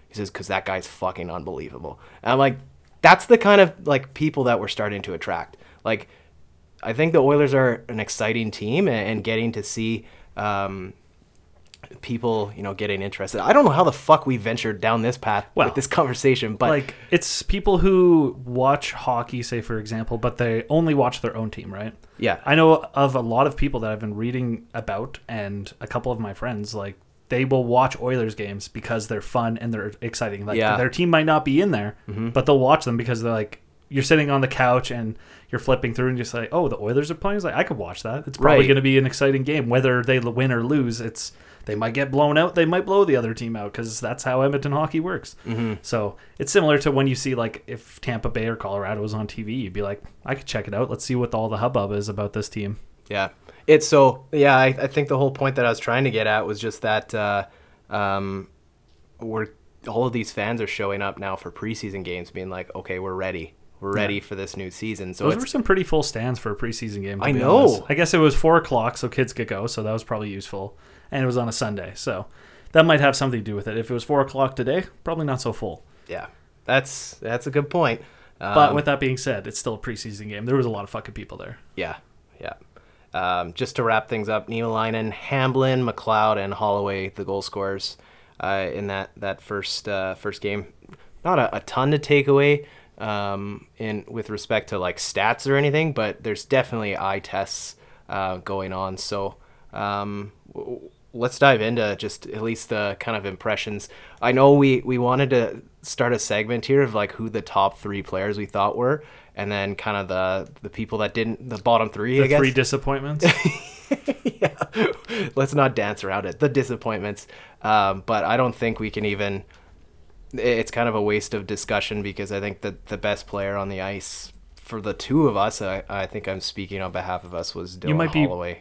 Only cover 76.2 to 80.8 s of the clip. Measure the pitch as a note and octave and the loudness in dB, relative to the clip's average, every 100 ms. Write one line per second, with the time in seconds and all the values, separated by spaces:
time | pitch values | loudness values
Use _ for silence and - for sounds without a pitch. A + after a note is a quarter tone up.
76.2 | - - _ _ - C3 C3+ - - - | -12 -18 _ _ 0 0 0 -6 -12 -12
77.2 | - A#2+ D3 C#3+ D3 F3+ D3 A#2 - - | -6 -6 -2 -2 0 2 2 0 -6 -20
78.2 | - - F#2+ G#2 D3 D3 D3 C#3 C3+ B2+ | -20 -10 0 6 6 4 0 0 0 -2
79.2 | C3+ G#2+ F#2+ - - A2 - A2+ A#2 G2+ | -2 -4 -6 -6 -6 -6 -8 -10 -10 -12
80.2 | G#2+ G#2 A2+ C3+ A#2+ G#2 | -12 -8 0 2 2 -2